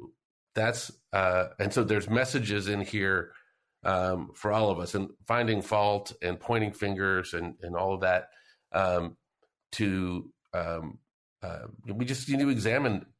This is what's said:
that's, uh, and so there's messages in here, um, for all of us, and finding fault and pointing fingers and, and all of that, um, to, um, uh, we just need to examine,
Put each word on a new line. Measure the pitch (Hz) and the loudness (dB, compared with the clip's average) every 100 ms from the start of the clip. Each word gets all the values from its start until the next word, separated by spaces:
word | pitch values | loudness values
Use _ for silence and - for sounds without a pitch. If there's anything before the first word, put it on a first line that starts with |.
| 69 _ _ _ _ | -14 _ _ _ _
that's, | - 110 120 - - _ | 0 0 0 -8 -14 _
uh, | 98 92 92 90 - | 2 4 2 0 -2
and | 101 | 0
so | 131 | 2
there's | 104 107 98 | 2 2 2
messages | 117 127 139 104 104 95 | 2 2 0 0 0 0
in | 101 | -2
here, | 95 107 98 95 87 - _ _ _ _ | -2 -2 0 0 -2 -12 _ _ _ _
um, | - 92 92 92 - | 0 0 0 -2 -6
for | - 107 | -4 0
all | 107 107 | 2 2
of | 87 | 2
us, | 87 | -2
and | 101 98 - - | -2 -4 -6 -2
finding | 117 113 107 | 0 2 0
fault | - 107 104 101 101 - | 2 2 4 2 -2 -6
and | 90 87 | -4 -4
pointing | - 117 107 | -2 0 0
fingers | - 101 95 95 92 90 | -2 -4 0 2 0 -2
and, | 87 85 - | -6 -6 -8
and | 85 87 | -6 -2
all | 95 | -2
of | 95 | 0
that, | 92 92 - - _ _ _ | 2 2 0 -14 _ _ _
um, | 92 95 90 85 - _ _ _ _ _ | 0 2 2 -2 -8 _ _ _ _ _
to, | - 101 95 90 90 87 _ _ | -2 0 2 0 -2 -6 _ _
um, | 90 85 82 80 - _ _ _ _ | -6 -4 -6 -8 -12 _ _ _ _
uh, | 92 80 - - - | -10 -10 -12 -14 -8
we | 101 | -4
just | 123 131 139 | -2 -4 -2
need | 139 | 2
to | 143 | 2
examine, | 120 104 127 135 98 - _ | 2 2 2 2 0 -4 _